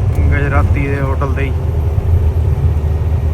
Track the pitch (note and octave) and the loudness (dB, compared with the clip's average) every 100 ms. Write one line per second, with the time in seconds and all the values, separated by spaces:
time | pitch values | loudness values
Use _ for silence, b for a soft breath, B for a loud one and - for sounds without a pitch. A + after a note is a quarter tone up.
0 | - - - - C#3+ C#3+ C#3+ C#3+ C#3 C#3 | 0 2 2 2 2 2 2 2 0 -2
1 | C3+ C3+ C#3 C#3 C3 C3 B2+ - - - | -2 -2 -2 -2 -2 -2 -2 -2 -2 -2
2 | - - - - - - - - - - | 0 2 2 0 0 0 0 0 0 -2
3 | - - - | -2 -2 0